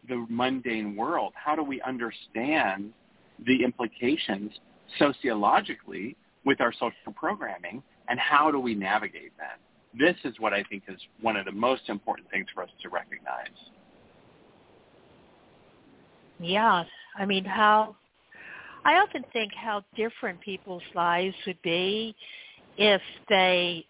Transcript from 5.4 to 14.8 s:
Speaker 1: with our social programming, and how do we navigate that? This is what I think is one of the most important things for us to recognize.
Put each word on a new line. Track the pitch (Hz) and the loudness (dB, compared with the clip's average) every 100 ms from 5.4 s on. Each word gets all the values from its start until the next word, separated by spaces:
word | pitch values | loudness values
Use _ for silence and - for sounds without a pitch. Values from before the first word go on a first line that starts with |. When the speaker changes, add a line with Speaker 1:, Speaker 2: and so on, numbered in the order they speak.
| 104 156 208 - - 90 104 - _ _ | 4 4 0 -12 -12 -10 -10 -12 _ _
Speaker 1:
with | 135 139 | 0 2
our | 123 | 2
social | - 120 - - | 0 -6 -6 -16
programming, | 107 156 208 131 92 87 110 - _ - | -6 -6 -4 -6 -10 -12 -14 -18 _ -6
and | 120 | -2
how | - 143 156 | 4 6 6
do | 143 | 2
we | 123 | 0
navigate | 107 95 107 104 82 73 _ | -2 0 0 -2 -12 -20 _
that? | 76 57 _ _ _ 117 | -14 -14 _ _ _ 2
This | 151 180 | 2 2
is | 143 113 | -8 -4
what | 110 | -2
I | 101 | -2
think | 98 101 - | -4 -10 -12
is | 92 - _ | -18 -18 _
one | 113 107 | -2 -2
of | 95 | -4
the | |
most | 98 120 131 - | -2 0 0 -4
important | 104 - 98 - | -8 -4 -6 -4
things | 98 95 | -8 -6
for | - | -10
us | 90 _ | -12 _
to | 92 | -8
recognize. | 87 - - 67 64 62 - - _ _ _ _ _ _ _ _ _ _ _ | -8 -8 -14 -10 -10 -10 -18 -20 _ _ _ _ _ _ _ _ _ _ _